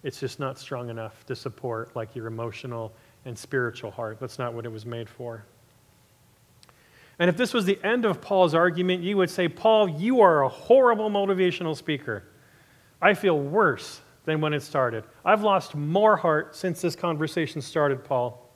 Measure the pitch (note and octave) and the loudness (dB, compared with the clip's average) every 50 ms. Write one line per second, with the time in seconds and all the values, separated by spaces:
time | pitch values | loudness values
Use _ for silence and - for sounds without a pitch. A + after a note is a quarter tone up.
0 | - C#3+ - - - B2+ - - C#3+ C3 C3 - - - C#3+ B2 B2 A#2+ A#2 A2+ | -10 -10 -10 -8 -10 -10 -6 -6 -8 -8 -8 -10 -12 -10 -10 -10 -8 -10 -10 -10
1 | A2+ G#2+ - - _ - B2+ - - C3+ G#2+ - - B2 A#2 A2 A#2 - _ B2 | -12 -12 -14 -18 _ -12 -12 -10 -10 -12 -12 -10 -8 -8 -6 -6 -8 -10 _ -10
2 | A2 A2 - B2+ A2+ A2+ A2+ A2+ A#2 A#2 A2 - - B2+ A#2+ A#2 A2+ G#2+ - - | -10 -10 -10 -12 -10 -10 -8 -8 -8 -8 -10 -12 -12 -10 -10 -10 -10 -12 -14 -20
3 | _ _ _ _ _ C3+ A#2 - - - - C3 B2 A#2 G#2+ - - G#2+ - - | _ _ _ _ _ -16 -14 -14 -12 -4 -2 -2 -2 -2 -6 -8 -14 -12 -10 -8
4 | A#2 A2 A2 A2 C3+ A#2+ - - B2+ A#2+ A#2 A#2 A#2 A#2+ A2 A2 G#2+ A#2+ A#2+ A#2 | -8 -8 -8 -10 -12 -12 -8 -8 -8 -6 -6 -8 -10 -10 -12 -12 -12 -10 -10 -10
5 | A2+ G#2+ - _ B2+ A#2+ A2+ A2 G#2+ _ _ _ _ _ _ _ _ _ _ _ | -10 -12 -14 _ -12 -12 -12 -14 -16 _ _ _ _ _ _ _ _ _ _ _
6 | _ _ _ _ _ _ _ _ _ _ _ _ _ - _ _ _ _ _ - | _ _ _ _ _ _ _ _ _ _ _ _ _ -20 _ _ _ _ _ -20
7 | - _ _ _ E3+ F3+ E3 F3 B3 - - A#3+ G3 F3+ G3 - - G3 A3+ B3 | -20 _ _ _ 2 2 4 2 0 0 0 0 2 2 0 0 0 0 0 2
8 | A#3 G#3+ F3 - - - G3+ F#3+ F#3 E3 D3 E3 E3+ F3+ E3 E3+ F3+ F#3 F#3 F3+ | 0 0 -2 -2 -4 0 4 4 4 4 6 4 4 4 2 2 0 0 0 -2
9 | E3+ F#3 G#3 G3 F#3 E3 - - F3+ E3 D#3+ - - A3 A3 A3 G#3+ F#3 D#3 D3 | -2 -2 2 2 2 0 2 -2 -2 -2 -2 0 4 4 6 6 4 2 0 -2
10 | F3+ A#3 C4 B3 G#3+ F#3 E3 D3+ C3+ B2+ - - - - A#3 C4+ C4 A#3+ A#3 G#3 | 0 0 4 8 8 8 8 6 4 2 0 -6 2 6 6 8 8 6 4 4
11 | G#3+ G#3+ G#3 G3+ G3 G3 G3 F#3 F#3 F3+ E3 - F3+ D#3+ D#3 - - - D3+ B2+ | 0 -2 0 0 0 0 2 2 2 0 0 -2 -6 -6 -6 -6 -4 -6 -6 -6
12 | - - A2 G2+ - - _ _ _ _ _ _ _ _ _ _ _ _ _ _ | -4 -8 -8 -8 -10 -16 _ _ _ _ _ _ _ _ _ _ _ _ _ _
13 | - F#3+ G#3 - - F#3+ E3 D3 C#3 C#3 D#3 G#3+ G#3+ E3 C3 - - - - - | 2 2 2 4 2 0 0 0 -2 -2 0 2 2 2 0 -2 -8 -16 -18 -18
14 | - _ _ _ _ - D#3 D#3 D#3 D3+ D3+ D3 C#3+ - - C#3+ C3 A#2+ A#2 A2 | -20 _ _ _ _ -4 -2 -2 0 -2 -2 -4 -6 -4 -2 0 0 0 -2 -6
15 | G#2 - _ - _ E3+ G#3 G#3+ G#3 G#3+ G3 F#3 C#3+ - - D3 D3 D3 E3 G3 | -10 -12 _ -6 _ 2 2 2 4 2 2 2 0 -4 -8 -6 -4 -2 0 4
16 | G#3+ G#3+ G#3 - - E3+ D#3 D3+ - - - - - F#3 E3 E3+ - F3 D3+ - | 4 4 4 4 2 0 0 0 -2 -6 -12 -6 -6 -6 -6 -2 -4 -4 -4 -4
17 | - F3 D#3+ D3 D#3 D#3 - F3 D#3+ C#3+ - D#3 C3 - - D#3+ D3 C#3+ C#3 B2+ | -4 -4 -4 -2 -4 -4 -2 -4 -4 -4 -6 -10 -10 -6 -2 0 0 0 0 -2
18 | - - C#3 B2+ B2 A#2+ A#2+ - - _ _ | -4 -4 -2 -2 -2 -2 -6 -10 -20 _ _